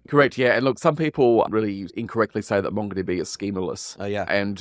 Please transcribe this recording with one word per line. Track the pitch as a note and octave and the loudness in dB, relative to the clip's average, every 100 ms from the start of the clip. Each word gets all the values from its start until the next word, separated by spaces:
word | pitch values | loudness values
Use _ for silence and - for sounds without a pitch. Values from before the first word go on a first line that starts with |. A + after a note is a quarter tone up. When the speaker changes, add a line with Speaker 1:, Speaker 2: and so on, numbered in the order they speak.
| - | 0
Speaker 1:
Correct, | D3 C3+ - | 2 2 2
yeah. | B2 | 2
And | A2+ | 2
look, | C3 - | 0 0
some | E3+ D3+ | 0 0
people | D#3 D3+ B2 A2+ - | -2 4 6 6 4
really | A2 G#2+ G2 F#2 | 0 -2 -4 -8
incorrectly | - A#2 A2+ G#2+ G#2+ | -8 -4 0 0 -2
say | - G2+ | 0 0
that | F#2 | 0
MongoDB | G2 G#2 F#2+ F#2+ F2+ | -2 -4 -4 -2 -2
is | D2+ | -4
schemaless. | - G2+ F#2+ F2+ - - - | -6 -4 -4 -4 -6 -10 -8
Speaker 2:
Oh, | G2+ | -6
yeah. | G2+ F2+ | -4 -2
Speaker 1:
And | G2+ G2+ G2 | 0 -2 -4